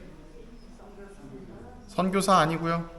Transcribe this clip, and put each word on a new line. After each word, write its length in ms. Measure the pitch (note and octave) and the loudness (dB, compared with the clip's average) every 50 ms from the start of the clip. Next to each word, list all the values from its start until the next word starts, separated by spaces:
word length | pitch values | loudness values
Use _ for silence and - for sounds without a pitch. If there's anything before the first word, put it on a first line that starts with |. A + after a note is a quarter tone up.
| G3 - - - - - - - - - A#3+ - - - - - A3 G#3 G#3 G3+ G3+ G3+ G3 - - - - - - - - - - - - - - - | -14 -16 -16 -16 -18 -18 -18 -18 -16 -16 -18 -18 -18 -18 -18 -18 -18 -18 -18 -16 -16 -16 -16 -16 -16 -16 -14 -14 -14 -16 -16 -16 -16 -16 -16 -16 -16 -4
선교사 480 | - - F3 F#3+ F3+ G3 F3+ F#3+ G3 | 0 0 2 2 2 4 6 8 8
아니고요. 520 | F3+ D#3 D#3 E3 D#3+ E3 E3 E3+ E3+ E3 - - | 8 8 6 4 2 2 2 0 0 0 -4 -8